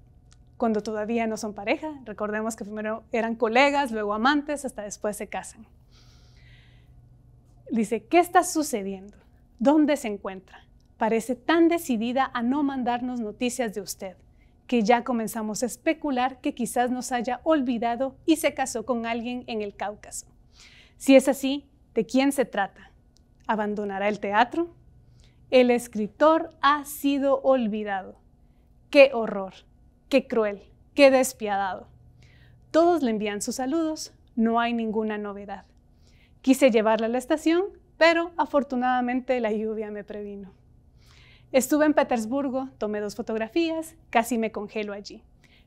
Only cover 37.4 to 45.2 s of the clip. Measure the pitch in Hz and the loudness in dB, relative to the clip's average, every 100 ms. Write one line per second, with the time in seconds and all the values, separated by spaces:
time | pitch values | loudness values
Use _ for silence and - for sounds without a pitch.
37.4 | 320 339 392 - _ _ 320 339 339 330 | 2 0 -2 -8 _ _ 4 4 -2 -4
38.4 | 302 285 - 247 254 254 247 254 254 254 | -2 0 -2 -2 -2 0 -2 -4 -2 -2
39.4 | 220 214 220 214 208 208 202 208 202 202 | -2 -4 -4 -6 -8 -12 -12 -12 -12 -14
40.4 | 185 - _ _ _ _ _ - - - | -16 -20 _ _ _ _ _ -20 -20 -20
41.4 | - 269 247 302 302 285 277 247 220 277 | 0 0 2 2 4 4 2 0 -2 -4
42.4 | 277 262 262 - 208 208 208 208 233 220 | -2 -4 -8 -6 -6 -4 -6 -8 -6 -4
43.4 | 220 339 330 320 320 - _ 233 226 226 | -2 -2 -2 -4 -8 -16 _ -2 0 -2
44.4 | 220 220 208 220 208 202 202 214 | -4 -6 -10 -10 -10 -12 -14 -20